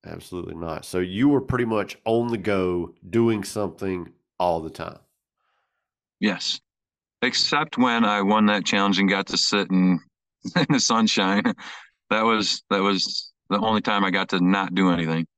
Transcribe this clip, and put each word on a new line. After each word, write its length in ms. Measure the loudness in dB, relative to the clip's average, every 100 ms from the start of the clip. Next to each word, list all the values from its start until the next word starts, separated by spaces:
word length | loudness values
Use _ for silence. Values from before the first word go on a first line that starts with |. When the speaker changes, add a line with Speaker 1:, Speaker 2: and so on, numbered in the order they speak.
| -16
Speaker 1:
Absolutely 480 | -16 -12 -12 -10
not. 300 | -10 -8 -8
So 140 | -6 -4
you 300 | -4 0 2
were 120 | 2
pretty 240 | 0 -4 -2
much 320 | -2 -4 -8
on 240 | -2 0 0
the 100 | -2
go 560 | -2 0 0 -2 -4 -10 -2
doing 360 | 2 2 0
something 680 | -4 -6 -6 -6 -6 -6 -8 _ _ _
all 220 | -2 0
the 100 | -6
time. 280 | -10 -14 -14 _ _ _ _ _ _ _ _ _ _ _ _
Speaker 2:
Yes. 400 | -4 -2 -6 -8 _ _ _ _ _ _
Except 540 | -2 0 0 0 -2 0
when 280 | 2 4
I 180 | 2 2
won 240 | 2 4 4
that 180 | 2
challenge 340 | 0 0 2 2
and 100 | 2
got 160 | 0 -2
to 80 | -2
sit 340 | 0 0 2
in, 300 | 2 4 2 -2 _ _
<laughs> 280 | _ -4 -2
in 100 | 2
the 100 | 2
sunshine. 640 | 2 2 2 2 2 2 0 -6 -12 -18 -20 _ _
That 140 | 0
was, 400 | 2 2 0 -4 _
that 100 | 0
was 500 | 2 0 -2 -6 -12 _ _
the 80 | -2
only 240 | 2 0
time 220 | 2 0
I 60 | 2
got 200 | 0 -2
to 100 | 0
not 340 | 2 2 0
do 160 | 2 2
anything. 360 | 2 0 -2 -4